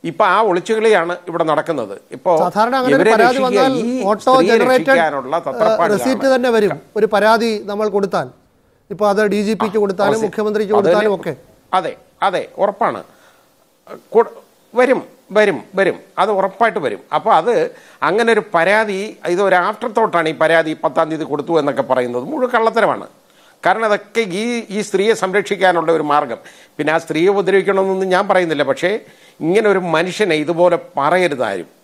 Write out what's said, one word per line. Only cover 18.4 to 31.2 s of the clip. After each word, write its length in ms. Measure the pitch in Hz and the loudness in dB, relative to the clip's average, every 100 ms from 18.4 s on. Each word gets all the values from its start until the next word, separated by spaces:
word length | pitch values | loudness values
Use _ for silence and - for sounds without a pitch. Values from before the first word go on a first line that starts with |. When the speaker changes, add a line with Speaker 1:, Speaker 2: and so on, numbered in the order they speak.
| - | 0
Speaker 1:
പരാതി, 600 | 175 170 214 214 190 214 - 165 | 0 2 2 0 -4 -8 -8 -4
ഇത് 160 | 175 | 0
ഒരു 120 | 202 | 2
ആഫ്റ്റർ 340 | 180 180 208 233 | 2 0 -4 -4
തോട്ടാണ് 400 | 214 220 170 160 | -2 0 0 -2
ഈ 40 | |
പരാതി 440 | 160 160 165 156 156 | 0 2 2 0 -4
പത്താം 260 | 160 160 160 | -2 -2 -2
തീയതി 140 | 156 | -4
കൊടുത്തു 340 | 151 147 143 160 | -6 -6 -2 0
എന്നൊക്കെ 240 | 143 131 | 0 -2
പറയുന്നത് 400 | 131 131 123 120 | 0 0 0 -4
മുഴുവൻ 300 | 139 302 247 | -6 -4 -2
കള്ളത്തരമാണ്. 540 | 247 220 214 190 113 - _ _ _ _ _ 175 | 0 0 2 0 0 -8 _ _ _ _ _ -2
കാരണം 180 | 202 | 0
അതൊക്കെ 360 | 220 208 208 233 | 0 -2 -2 -4
ഈ, 460 | 220 180 233 240 214 | -4 -4 -4 -6 -6
ഈ 100 | 202 | -8
സ്ത്രീയെ 340 | 202 190 208 | -4 0 0
സംരക്ഷിക്കാനുള്ള 800 | 220 190 196 196 196 190 170 160 | 0 0 -2 -2 0 2 2 0
ഒരു 100 | 160 | 0
മാർഗം. 340 | 151 147 139 110 - - - - | 2 0 0 -10 -14 -20 -20 -6
പിന്നെ 160 | 151 | -2
ആ 60 | 160 | -2
സ്ത്രീയെ 300 | 160 156 180 | -2 0 2
ഉപദ്രവിക്കണമെന്നൊന്നും 800 | 202 185 196 185 196 190 190 190 | 2 2 0 2 0 0 -2 0
ഞാൻ 200 | 180 196 | 0 2
പറയുന്നില്ല, 340 | 185 170 147 | 0 0 -2
പക്ഷേ 380 | 135 131 175 220 - - - _ | -2 0 -2 -4 -10 -20 -20 _
ഇങ്ങനെ 300 | 156 196 214 | 0 2 2
ഒരു 80 | 190 | 0
മനുഷ്യനെ 560 | 180 156 185 180 208 | 0 0 -2 -2 -2
ഇതുപോലെ 440 | 156 147 170 180 170 - - | 0 -2 2 2 2 -4 -4
പറയരുത് 480 | 143 180 | 0 2